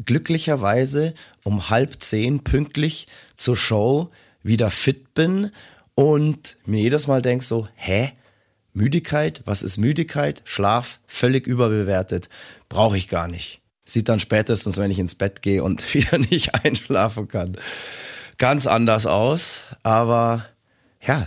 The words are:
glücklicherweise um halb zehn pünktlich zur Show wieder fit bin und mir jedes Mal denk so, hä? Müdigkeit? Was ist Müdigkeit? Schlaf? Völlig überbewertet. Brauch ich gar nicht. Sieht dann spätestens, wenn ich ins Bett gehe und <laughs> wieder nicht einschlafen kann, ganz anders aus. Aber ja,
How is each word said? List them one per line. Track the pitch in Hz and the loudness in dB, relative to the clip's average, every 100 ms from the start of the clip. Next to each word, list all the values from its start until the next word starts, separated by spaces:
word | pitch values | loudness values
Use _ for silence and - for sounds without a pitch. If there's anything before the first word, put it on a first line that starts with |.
glücklicherweise | 110 143 160 165 160 139 98 117 131 143 160 160 - _ | -2 0 0 -2 -2 0 2 2 2 0 -2 -4 -16 _
um | 104 104 - | -4 -4 0
halb | 117 135 - | 0 0 0
zehn | - 107 120 143 | 0 0 0 -2
pünktlich | - 135 147 147 156 156 - - - - | 0 0 0 -2 -4 -4 -12 -20 -18 -4
zur | 127 113 | 0 0
Show | - 110 113 143 175 - _ _ | 0 2 2 0 -2 -10 _ _
wieder | 98 113 107 | 0 2 2
fit | - - 135 - | 2 0 0 -4
bin | - 165 190 202 - - - _ | 0 0 0 -2 -8 -20 -20 _
und | - 143 151 151 147 - - - | 2 4 4 2 -2 -8 -12 -4
mir | 107 | 0
jedes | 110 151 139 | 2 2 2
Mal | 131 | 0
denk | 123 123 | 0 0
so, | 131 117 107 - | 0 -2 -4 -8
hä? | - 98 139 - _ _ _ _ _ 98 | -2 0 -2 -6 _ _ _ _ _ -2
Müdigkeit? | 117 165 - 151 156 - - | 0 0 -2 -2 -2 -4 -4
Was | 101 | -2
ist | 101 101 | -2 0
Müdigkeit? | 117 151 156 147 147 143 | 0 0 -4 -4 -4 -6
Schlaf? | - - 101 117 127 - - | -8 -2 0 0 -2 -12 -12
Völlig | - 123 131 131 | -2 2 2 0
überbewertet. | 123 117 107 98 92 95 90 - - - - - | 0 2 2 0 -2 -2 -6 -6 -16 -20 -20 -6
Brauch | - 110 | 2 2
ich | 95 90 | 2 -2
gar | 87 85 | -4 -4
nicht. | 85 - - _ _ - | -8 -14 -16 _ _ -4
Sieht | 117 107 | -2 0
dann | 107 | 0
spätestens, | - 107 107 113 104 95 | 0 0 2 0 0 0
wenn | 101 | 0
ich | 95 | -2
ins | 90 - | -4 -2
Bett | 101 - | -4 -4
gehe | 101 98 | -2 0
und | 87 - - | 0 -2 -2
<laughs> | |
wieder | 139 - 170 | 0 2 2
nicht | 131 165 - - | 2 0 0 0
einschlafen | 151 139 - 95 107 110 98 | 0 -2 -2 0 0 -2 -6
kann, | 98 90 92 - - - - - - - - | -6 -6 -8 -12 -12 -14 -16 -16 -16 -16 0
ganz | 127 143 127 | 2 2 2
anders | 113 117 107 92 | 2 4 4 2
aus. | 95 120 165 - - - - | 2 2 2 0 0 -6 -6
Aber | 110 110 117 117 117 117 107 _ _ _ _ _ | 2 4 4 4 2 0 -6 _ _ _ _ _
ja, | - 139 | -2 -2